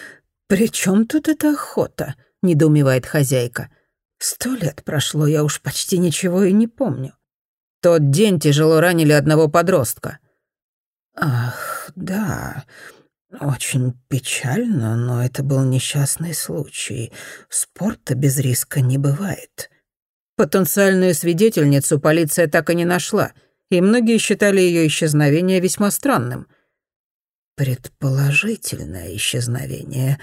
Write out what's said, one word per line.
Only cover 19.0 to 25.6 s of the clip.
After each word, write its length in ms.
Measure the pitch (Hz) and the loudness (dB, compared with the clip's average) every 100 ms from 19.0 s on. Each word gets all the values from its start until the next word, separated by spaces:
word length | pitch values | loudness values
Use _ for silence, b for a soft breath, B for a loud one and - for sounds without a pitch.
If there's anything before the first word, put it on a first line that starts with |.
| 143 143 196 - - - - _ _ _ _ _ _ - | 0 -2 -4 -8 -12 -18 -18 _ _ _ _ _ _ -2
Потенциальную 800 | 175 196 180 202 196 185 185 | 0 2 2 2 4 4 2
свидетельницу 840 | 160 170 170 220 190 143 143 - 156 | 2 0 2 2 4 4 4 2 0
полиция 460 | 151 160 156 - 165 | 2 2 2 0 0
так 240 | 170 156 | 0 0
и 40 | |
не 100 | 170 | 0
нашла, 480 | 170 180 - 208 117 - _ _ - | 0 -2 -2 -2 -2 -8 _ _ -2
и 100 | 180 | 2
многие 380 | 190 247 226 226 | 4 4 4 2
считали 420 | - 196 208 196 | 2 0 2 4
её 260 | 180 170 160 | 4 4 0
исчезновение 720 | - 160 151 147 151 185 185 | 0 0 2 4 4 2 2